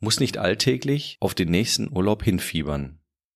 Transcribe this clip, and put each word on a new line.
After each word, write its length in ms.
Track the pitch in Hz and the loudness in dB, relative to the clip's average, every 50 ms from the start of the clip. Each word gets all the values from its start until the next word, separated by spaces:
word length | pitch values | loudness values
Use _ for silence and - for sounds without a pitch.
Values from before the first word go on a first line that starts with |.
muss 200 | 104 107 113 - | -2 -2 0 2
nicht 200 | 139 117 - 107 | 0 0 0 0
alltäglich 800 | 101 90 101 107 - 131 127 127 - 143 139 147 - - - - | 0 0 2 2 2 2 2 0 0 0 -2 -2 -2 -6 -8 -2
auf 160 | - 95 - | -2 -2 0
den 160 | - 92 82 | 0 0 2
nächsten 440 | 85 90 110 - - - 107 - - | 4 2 2 2 0 -2 -2 -2 -2
Urlaub 280 | 92 92 104 104 104 - | 0 2 2 0 0 2
hinfiebern. 760 | 117 92 87 - - - 82 73 71 73 71 69 65 71 - _ _ _ _ _ _ _ | 0 0 0 0 -2 -4 -4 -2 -2 -2 -4 -4 -6 -10 -16 _ _ _ _ _ _ _